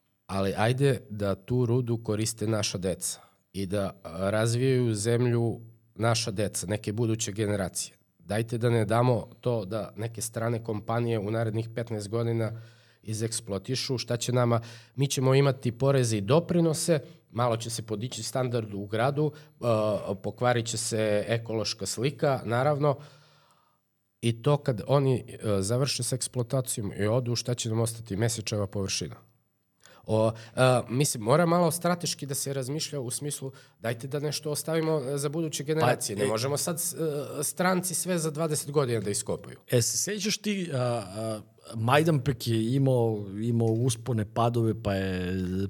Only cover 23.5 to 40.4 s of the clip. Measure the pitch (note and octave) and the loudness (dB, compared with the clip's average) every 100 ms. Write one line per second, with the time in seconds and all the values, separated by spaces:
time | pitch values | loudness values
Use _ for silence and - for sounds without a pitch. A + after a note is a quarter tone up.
23.5 | _ _ _ _ _ _ _ A#2 A2+ C#3+ | _ _ _ _ _ _ _ -2 0 2
24.5 | C#3+ - G#2+ - C#3+ C3+ A#2+ - - G#2+ | 2 2 -2 2 4 4 2 -2 -6 -2
25.5 | G2 F#2+ B2 C3+ - B2 B2+ - B2+ A#2 | 0 0 0 0 -2 -4 -4 -4 -4 -2
26.5 | C3+ C3 - G2 - G#2 B2 A#2+ A#2 - | -2 -2 -4 -6 -2 2 2 0 -2 -2
27.5 | A#2+ A2+ A2 A2+ A2+ - G2 A#2 A2+ G2+ | -4 0 0 0 -2 -6 0 0 0 -4
28.5 | G#2+ G2 G#2 F#2+ - F#2 A#2 - _ _ | -2 -2 -4 -4 -4 -6 -10 -20 _ _
29.5 | _ _ _ - - - A2 A2 A2 - | _ _ _ -20 -18 -2 2 2 0 -6
30.5 | - C3 B2+ - B2 D3+ B2+ G#2+ D3+ E3+ | 2 4 4 2 0 0 0 2 4 4
31.5 | F3 E3+ D#3+ F3 F3 D3 - C#3 C#3 C#3 | 4 2 2 -2 -2 -4 -6 -6 -6 -4
32.5 | C#3 B2 D#3 - C#3+ B2 - D3 - C3+ | -4 -4 -4 -4 -6 -6 -6 -6 -6 -10
33.5 | - - _ A2+ A#2 C#3 D3 D3 C#3 D3+ | -12 -20 _ -4 -4 -6 -4 -4 -4 -4
34.5 | C#3+ - E3 D#3+ D#3 B2+ C#3+ D3 D#3 D#3+ | -4 -2 0 2 0 0 -2 -2 -2 -4
35.5 | - C#3+ D#3 B2+ A#2+ - G2+ G#2 A2 C3+ | -4 -2 2 2 2 -2 0 0 0 0
36.5 | C#3+ - E3+ - C3+ D#3+ C#3+ C3+ C#3 D3+ | -2 -2 -2 -4 -2 -2 -2 -6 -4 -6
37.5 | - F3+ F#3 F#3 E3 F3 F3 D#3 D3 E3 | 0 2 2 0 -4 -2 0 -2 -2 -2
38.5 | D3+ - D3 B2 A#2 G2+ G2+ - F2 - | -2 0 0 2 0 0 -2 -2 -6 -8
39.5 | - - B2 A#2 B2 - G#3 G3+ - | -18 2 2 4 0 -2 -2 -2 -2